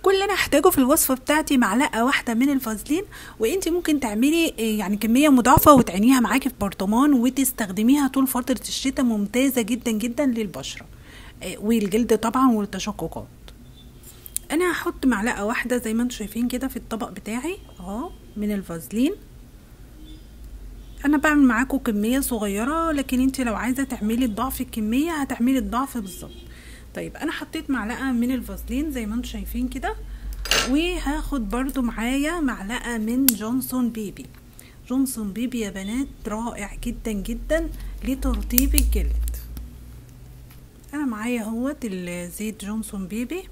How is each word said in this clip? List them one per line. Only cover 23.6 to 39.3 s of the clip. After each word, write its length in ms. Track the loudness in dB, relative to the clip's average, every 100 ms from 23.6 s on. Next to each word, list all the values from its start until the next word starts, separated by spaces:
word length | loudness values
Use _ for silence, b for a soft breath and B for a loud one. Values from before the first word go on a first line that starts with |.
| -2 -2
تعملي 400 | -2 -2 0 2
الضعف 360 | 0 0 -4 -4
الكميه 520 | -6 -4 0 0 0
هتعملي 460 | -2 -4 0 2 2
الضعف 400 | 0 -2 -2 -6
بالظبط. 320 | -8 -12 -14 -16 -18 B B B B
طيب 220 | -10 -10 -6
انا 160 | -6
حطيت 380 | -6 -8 -8 -4
معلقه 420 | -2 -2 -4 -2
من 180 | 0 0
الفازلين 600 | -2 -4 -10 -6 -4 -2
زي 160 | -4 -4
ما 80 |
انتم 140 | -4 -6
شايفين 400 | -8 -6 -4 -4
كده، 260 | -4 -6 -6 B B B B -2 0 2
وهاخد 800 | 2 2 -2 -2 -4 -2 -4 -2
برضو 340 | -2 -2 -2
معايا 580 | -2 -2 -2 0 0 0
معلقه 580 | -2 -2 -6 -6 -4 -4
من 280 | 0 4 4
جونسون 640 | 4 -2 -4 -2 -2 -2
بيبي. 360 | -2 -10 -10 -16 -18 -20 B B B -4
جونسون 440 | -2 0 -2 -6
بيبي 280 | -4 -4 -4
يا 100 | -4
بنات 360 | -6 -6 -4 -6 -8 -6
رائع 420 | -4 -6 -8 -10 -8
جدا 280 | -8 -6 -6
جدا 580 | -4 -4 -6 0 0 0 B B B
لترطيب 720 | -4 -2 0 -2 2 4 4
الجلد. 600 | 4 2 2 0 -2 -4